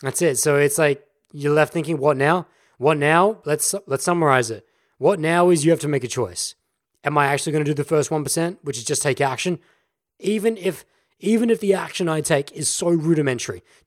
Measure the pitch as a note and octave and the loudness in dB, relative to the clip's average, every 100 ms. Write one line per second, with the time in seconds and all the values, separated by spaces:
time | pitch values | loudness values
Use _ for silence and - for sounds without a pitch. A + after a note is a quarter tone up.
0 | C3+ - F3 B2+ D3+ C#3+ C#3+ C#3+ D3 C#3 | -8 -2 0 0 2 2 2 2 0 0
1 | _ _ _ D3 C#3+ D3+ D3+ E3+ D3 D3+ | _ _ _ -6 0 2 2 0 -4 0
2 | C#3+ C3+ C#3+ F3+ - _ _ - C3+ D3+ | 0 2 2 0 -4 _ _ -2 0 2
3 | C#3+ E3 G3 G#3+ D3 D3+ - F#3+ - C3+ | 4 4 4 0 -4 -2 -2 -6 -4 -4
4 | - F3 D3+ C3 A2 G#2 - _ _ _ | 0 2 4 4 2 -6 -14 _ _ _
5 | C#3+ G3 D#3 F3 F3+ E3+ D3+ D#3+ D3 C#3+ | 0 0 0 2 4 4 4 2 0 -4
6 | A#2+ C3 G#2 F2 - - _ _ _ _ | -4 -4 -6 -6 -10 -12 _ _ _ _
7 | - D3 C#3+ C#3+ D#3+ D3+ D3+ D3 C#3 D#3+ | -2 0 0 0 -2 -2 0 -2 0 0
8 | C#3 D#3 D3 - E3+ G3 C#3+ A#2+ A2 C#3+ | 0 -2 -2 -2 -4 -4 -8 -8 -4 -2
9 | C#3+ B2+ C#3 C3+ F3+ D3+ - _ _ _ | -2 0 -2 -2 -4 -4 -8 _ _ _
10 | _ _ F#3+ G#3+ A3 A3 F3 E3 - _ | _ _ -4 -2 -2 -2 -4 -6 -10 _
11 | _ _ F#3+ A3+ A#3 A3+ G3+ F#3 E3 - | _ _ 0 2 2 2 2 0 -2 -4
12 | F3 D#3 D3 D3 C#3 - C3+ - F3 E3+ | -2 -2 0 0 0 -6 -6 -2 0 2
13 | D3+ D#3+ C#3 A#2+ - F2+ - _ | 2 2 2 -2 -6 -10 -16 _